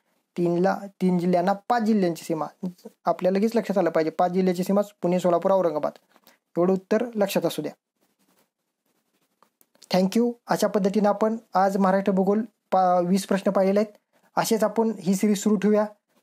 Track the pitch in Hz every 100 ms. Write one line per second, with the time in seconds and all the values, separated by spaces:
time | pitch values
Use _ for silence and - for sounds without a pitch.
0 | _ _ _ - 170 175 190 190 202 -
1 | 185 180 175 175 180 196 - 240 214 220
2 | 175 165 - 160 151 - 185 180 - -
3 | - 170 185 196 220 226 190 196 170 165
4 | 160 - 180 180 185 180 180 196 202 -
5 | 175 180 180 170 185 190 170 151 147 -
6 | _ _ _ _ _ - 180 190 - 220
7 | 240 220 196 185 160 156 151 - _ _
8 | _ _ _ _ _ _ _ _ _ _
9 | _ _ _ _ _ _ _ _ - 185
10 | 190 226 240 240 - 175 208 208 196 208
11 | 208 202 220 226 - 185 196 196 190 196
12 | 196 190 190 208 220 _ _ 185 185 180
13 | 175 190 - 196 202 196 190 202 220 -
14 | _ _ _ - 185 220 214 214 226 214
15 | 160 196 208 202 214 208 202 208 208 -
16 | _ _